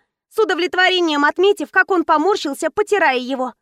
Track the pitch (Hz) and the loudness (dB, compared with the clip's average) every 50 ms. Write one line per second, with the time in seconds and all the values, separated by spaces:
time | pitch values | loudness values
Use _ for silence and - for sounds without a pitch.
0 | _ _ _ _ _ _ - 440 427 311 359 311 349 285 - 359 370 359 370 359 | _ _ _ _ _ _ -2 -2 0 0 0 -2 -2 -4 0 2 2 2 2 0
1 | 339 320 294 285 294 302 - 349 381 415 403 - 285 - - 381 370 - 381 339 | 0 0 0 2 0 0 2 2 2 2 2 0 -6 -2 0 0 0 2 0 -2
2 | - - 320 294 311 392 415 - - 294 269 - 330 311 - 427 427 - 415 381 | 0 0 0 2 2 0 0 -2 -4 -8 -6 -4 -6 -4 -2 -4 -2 0 0 2
3 | 330 277 254 254 247 247 269 247 254 240 - _ | 2 2 0 -2 -4 -4 -4 -4 -6 -8 -8 _